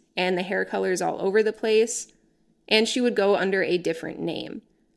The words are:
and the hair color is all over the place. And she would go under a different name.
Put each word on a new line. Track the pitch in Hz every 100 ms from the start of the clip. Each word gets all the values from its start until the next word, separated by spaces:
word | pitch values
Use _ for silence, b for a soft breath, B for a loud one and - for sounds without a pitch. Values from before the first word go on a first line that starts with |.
| _ -
and | 180 180
the |
hair | 185 190
color | 190 202 190
is | 180
all | 170 -
over | 190 208
the | 220
place. | 214 226 220 226 - - _ _ _ _ _ -
And | 214 226
she | 262
would | 247 208
go | 196 202
under | 190 190
a | 151 175
different | 170 165 - -
name. | 165 156 - - - _ _